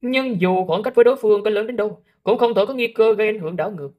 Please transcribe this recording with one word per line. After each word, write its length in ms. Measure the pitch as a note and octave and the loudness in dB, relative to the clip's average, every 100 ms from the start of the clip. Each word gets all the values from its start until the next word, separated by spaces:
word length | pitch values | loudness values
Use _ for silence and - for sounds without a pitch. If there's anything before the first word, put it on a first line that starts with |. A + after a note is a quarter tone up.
Nhưng 400 | B3 C4 C4 G#3 | -2 -2 -2 -2
dù 260 | F3+ F#3 F#3 | 0 0 0
khoảng 160 | E3 | -2
cách 120 | A3 | 0
với 100 | B3 | 4
đối 120 | A#3+ C4+ | 4 4
phương 280 | A3 G#3 | 2 2
có 60 | G#3 | 2
lớn 160 | G#3 A3 | -2 -4
đến 100 | B3 | -4
đâu, 260 | G#3 - _ _ | -4 -6 _ _
cũng 160 | - A#3 | -2 2
không 160 | A#3+ | 2
thể 120 | G3+ G#3 | 2 0
có 60 | |
nguy 120 | C4+ A#3 | -2 -4
cơ 280 | A3+ A3 | 2 2
gây 120 | G#3 G#3+ | 2 0
ảnh 120 | G#3+ | -2
hưởng 180 | D#3+ F3 | -6 -6
đảo 140 | E3 | -6
ngược. 200 | G3 C#3+ | -6 -14